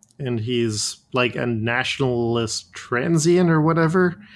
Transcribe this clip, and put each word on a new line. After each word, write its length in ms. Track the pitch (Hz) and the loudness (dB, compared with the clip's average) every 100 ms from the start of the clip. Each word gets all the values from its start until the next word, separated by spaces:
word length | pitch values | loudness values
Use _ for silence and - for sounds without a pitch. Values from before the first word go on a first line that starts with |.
| _ - | _ -10
and 220 | 131 117 | -4 -4
he's, 640 | 113 120 117 107 - - _ | -2 0 0 -2 -6 -8 _
like, 240 | 127 120 135 | 0 0 -2
a 100 | 120 | -4
nationalist 1300 | 113 113 120 - - 131 120 117 117 110 - - | -2 -2 -2 -4 -2 -2 0 0 0 -2 -6 -12
Transian 760 | - - 120 170 165 165 180 175 | -18 -4 -2 0 0 4 4 4
or 120 | 160 | 4
whatever, 600 | 156 165 160 185 180 - - | 2 2 2 2 0 -2 -18